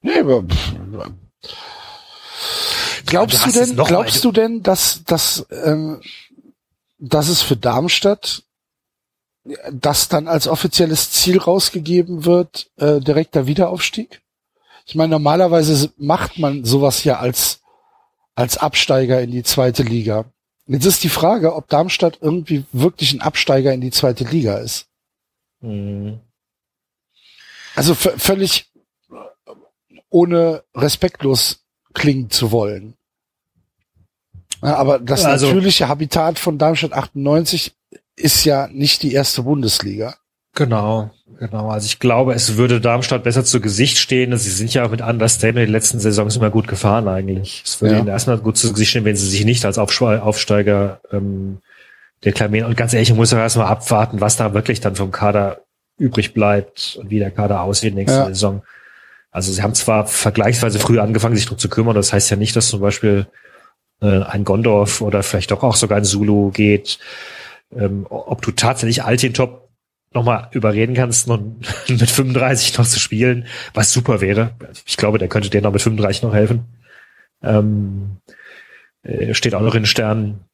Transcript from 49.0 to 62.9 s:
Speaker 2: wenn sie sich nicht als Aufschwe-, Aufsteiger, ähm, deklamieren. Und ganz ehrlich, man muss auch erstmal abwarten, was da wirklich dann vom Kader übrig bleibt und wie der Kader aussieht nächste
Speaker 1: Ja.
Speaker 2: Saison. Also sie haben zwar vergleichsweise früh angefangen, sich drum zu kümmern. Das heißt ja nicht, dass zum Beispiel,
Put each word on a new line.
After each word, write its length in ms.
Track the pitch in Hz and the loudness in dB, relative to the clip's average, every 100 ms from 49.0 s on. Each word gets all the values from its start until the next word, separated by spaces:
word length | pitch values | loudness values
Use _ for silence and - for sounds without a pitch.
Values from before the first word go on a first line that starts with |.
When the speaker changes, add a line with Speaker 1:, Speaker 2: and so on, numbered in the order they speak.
| 104 | 0
Speaker 2:
wenn 100 | 101 | 0
sie 120 | 98 | -2
sich 180 | 98 104 | 0 2
nicht 180 | 123 104 | 2 0
als 120 | 101 | 0
Aufschwe-, 420 | 101 - 123 107 | -2 2 2 2
Aufsteiger, 840 | 107 104 - 104 104 101 101 95 - | 0 -2 0 2 4 2 0 -4 -8
ähm, 480 | 101 101 95 95 95 _ _ - - _ _ 104 | -4 -4 -6 -8 -10 _ _ -20 -20 _ _ -2
deklamieren. 420 | - 107 110 113 | 0 0 0 0
Und 80 | 117 | 0
ganz 180 | 117 | 0
ehrlich, 160 | 117 107 | 2 4
man 80 | 110 | 4
muss 140 | 117 117 | 4 4
auch 20 | |
erstmal 300 | 113 117 95 | 2 2 2
abwarten, 520 | 110 - 110 113 104 | 0 2 2 2 0
was 180 | 104 - | 0 2
da 180 | 110 104 | 0 0
wirklich 260 | 107 110 | 0 -2
dann 140 | 101 98 | -2 -4
vom 160 | 98 | -6
Kader 500 | - 104 104 98 - _ _ _ _ | 0 0 2 0 -6 _ _ _ _
übrig 340 | 131 113 101 | -2 0 -2
bleibt 640 | - 104 101 98 - - - | 0 2 2 -2 -10 -12 -10
und 120 | 101 | -4
wie 80 | 107 | -2
der 100 | 98 | -2
Kader 320 | - 104 95 | -2 -2 0
aussieht 320 | 92 104 110 | 0 -2 -2
nächste 240 | 98 104 135 | -2 0 2
Speaker 1:
Ja. 80 | 127 | 0
Speaker 2:
Saison. 380 | 95 101 98 - - - - _ _ _ | 0 -2 -2 -10 -20 -20 -20 _ _ _
Also 220 | - 92 | -6 -4
sie 100 | 92 | -2
haben 140 | 104 117 | -2 0
zwar 320 | - 110 104 | 0 0 0
vergleichsweise 720 | - 107 104 104 120 117 104 | -2 0 2 2 2 0 0
früh 200 | - 117 | 2 2
angefangen, 360 | 104 107 117 110 | 4 2 2 0
sich 100 | - | -2
drum 140 | - | -4
zu 100 | - | -4
kümmern. 240 | - 117 | 0 2
Das 200 | 104 98 | 2 2
heißt 180 | 101 - | 0 2
ja 40 | 101 | 0
nicht, 200 | 107 113 | 0 0
dass 140 | - | 0
zum 120 | 104 | 0
Beispiel, 460 | 101 | -2